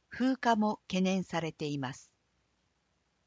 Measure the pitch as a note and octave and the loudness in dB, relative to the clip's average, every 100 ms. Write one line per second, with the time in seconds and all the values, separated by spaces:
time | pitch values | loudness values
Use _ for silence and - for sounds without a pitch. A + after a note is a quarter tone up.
0 | _ - B3+ C4 - G#3+ G#3+ - - F#3 | _ -2 0 2 2 2 2 -2 -4 0
1 | F#3 F#3+ F3+ E3 D#3+ - D3+ C#3+ B2+ C3+ | 2 2 -2 -4 -4 -6 -6 -4 -6 -8
2 | - _ _ _ _ _ _ _ _ _ | -18 _ _ _ _ _ _ _ _ _
3 | _ _ | _ _